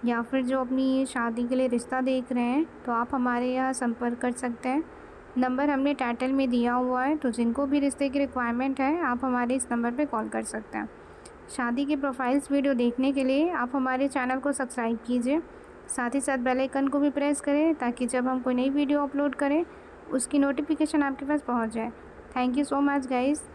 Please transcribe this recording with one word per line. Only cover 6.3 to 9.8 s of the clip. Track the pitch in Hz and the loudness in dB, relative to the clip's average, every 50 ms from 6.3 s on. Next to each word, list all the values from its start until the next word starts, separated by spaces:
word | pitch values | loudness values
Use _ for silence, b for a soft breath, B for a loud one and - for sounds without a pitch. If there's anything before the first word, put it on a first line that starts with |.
| 269 | 2
में | 269 269 254 | 2 2 2
दिया | 240 240 233 240 240 | 2 2 2 2 2
हुआ | 247 254 254 254 247 254 | 2 0 0 0 0 2
है, | 269 311 | 0 0
तो | 311 - 254 | 0 0 -2
जिनको | 226 240 240 233 233 254 285 | 0 2 0 0 2 0 0
भी | 269 285 294 | 2 2 2
रिश्ते | 277 285 277 - 277 277 | 2 2 0 0 -2 0
की | 254 285 | 2 2
रिक्वायरमेंट | 277 269 269 262 240 233 233 240 254 269 269 269 | 0 0 0 -2 -2 0 0 0 0 0 0 0
है, | 269 269 302 349 339 | 0 0 2 2 0
आप | 262 247 240 262 | 0 0 0 0
हमारे | 262 247 247 240 233 254 | 0 0 2 2 2 0
इस | 269 254 - 240 | -2 0 -2 -2
नंबर | 240 | 0